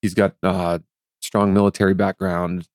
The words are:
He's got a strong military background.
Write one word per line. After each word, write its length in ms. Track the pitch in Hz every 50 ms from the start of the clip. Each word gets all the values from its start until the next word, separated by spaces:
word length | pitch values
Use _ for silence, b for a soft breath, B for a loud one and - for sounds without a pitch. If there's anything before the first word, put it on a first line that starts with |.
He's 120 | - 95 90
got 220 | 110 101 92 - - -
a 380 | 92 92 92 87 85 85 82 - _ _ _ _ _ _ -
strong 320 | - - - 104 101 98 95
military 400 | 101 101 101 - - 101 95 98
background. 760 | 90 98 98 - - 95 92 87 87 87 87 90 90 85 _